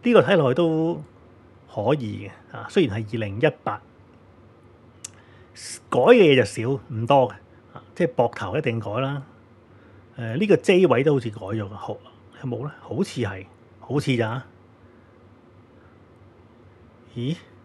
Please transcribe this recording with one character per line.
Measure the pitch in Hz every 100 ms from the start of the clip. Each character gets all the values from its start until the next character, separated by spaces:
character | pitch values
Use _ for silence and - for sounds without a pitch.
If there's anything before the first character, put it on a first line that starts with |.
呢 | 240
個 | 220
睇 | 131 185
落 | 135
去 |
都 | 131 170 160 160 165 151 - - - - - -
可 | - 104
以 | 156 110 101 98
嘅， | - -
啊， | 113 110
雖 | 208
然 | 143 120
係 | 107
二 | 110
零 | 104 101
一 | 156 -
八， | - 101 - - - - - - - - - - - - - - - - - - - - -
改 | -
嘅 | 147
嘢 | 247 170 131
就 |
少， | 110 - 113
唔 | 139 - 110 117
多 | 143 117
嘅， | - - - _
啊， | - -
即 | -
係 | 170
膊 | - 120
頭 | - 98 151
一 |
定 | 143 113
改 | 101
啦。 | 110 135 143 135 - - - _ - - - - -
誒， | 113 127
呢 | 208
個 | 170
J | - 180 175
位 | 120
都 | 139
好 | 139
似 | 113
改 | 107
咗 | 95 113
嘅， | 101
好， | 104 - 101 - - - -
有 | 117
冇 | 113
呢？ | 147 -
好 | - 117
似 | - -
係， | 101 95 - - - -
好 | - 139
似 | 143 123
咋？ | 110 123 - - - _ - - - - - - _ - _ - - - - - - - - - - - - - - 117
咦？ | 127 165 - -